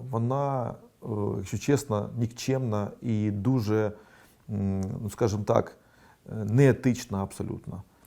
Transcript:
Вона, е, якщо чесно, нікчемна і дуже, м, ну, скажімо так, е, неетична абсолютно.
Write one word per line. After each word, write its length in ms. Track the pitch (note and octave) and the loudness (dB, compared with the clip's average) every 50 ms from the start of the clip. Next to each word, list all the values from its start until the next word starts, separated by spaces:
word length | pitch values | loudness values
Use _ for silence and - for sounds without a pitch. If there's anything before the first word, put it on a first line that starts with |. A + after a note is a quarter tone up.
| A#2+ C3 | -8 -4
Вона, 640 | B2 A2+ A2+ A#2+ C3 C#3 C#3+ C#3 C3+ C3 A#2 - - - - - _ _ | -2 -2 0 0 0 0 0 0 -2 -2 -4 -4 -6 -10 -16 -20 _ _
е, 40 | - - A2 G#2 G#2 G#2 G2+ | -8 -4 -2 -2 0 -2 -2
якщо 220 | - G2 - - G#2 | -4 -4 -6 -6 -2
чесно, 520 | - - C#3+ C3 - - G#2+ G#2 G#2+ A2 A2+ A#2 | 2 2 2 2 2 0 -2 -2 -2 -4 -4 -2
нікчемна 720 | A#2 A2+ - - - - C3 C3 B2+ A#2 G#2 G#2 G2+ - - - | -4 -4 -4 -4 -2 0 0 0 0 0 0 0 -2 -4 -6 -6
і 280 | - A#2+ A2 G#2+ G#2+ G#2+ | -4 -2 0 2 2 0
дуже, 600 | G#2 G2+ G2 B2+ C3 B2+ G#2+ G#2 G#2+ G#2+ A2 G#2 G#2 - - - - - - - - _ _ - | 0 0 2 2 2 2 2 2 2 2 2 0 -2 -8 -14 -20 -20 -20 -20 -20 -20 _ _ -6
м, 300 | A2 G2+ G2 G2 G2 F#2+ F#2+ G2 F#2 - | -4 -2 0 0 0 0 -2 -4 -4 -6
ну, 80 | A2 G2+ | -6 -8
скажімо 340 | - - B2 G#2 G2+ G#2 G2+ | -2 0 0 0 0 0 0
так, 320 | - A#2 A2+ - - - - _ _ _ - - - - _ _ - | 2 2 2 2 0 -6 -18 _ _ _ -20 -20 -20 -20 _ _ -10
е, 60 | - | -8
неетична 880 | A2 G#2+ G#2 A2 C3 C#3+ C3+ A2+ - - C3 A#2 - - - G2+ G2 | -6 -2 2 6 8 8 8 8 6 4 2 2 0 -2 -4 -4 -2
абсолютно. 600 | G2 G2 - - G2 F#2+ F#2 F#2 - - - F#2+ - - _ _ - | -2 -4 -6 -8 -6 -6 -8 -8 -10 -12 -12 -12 -14 -16 _ _ -20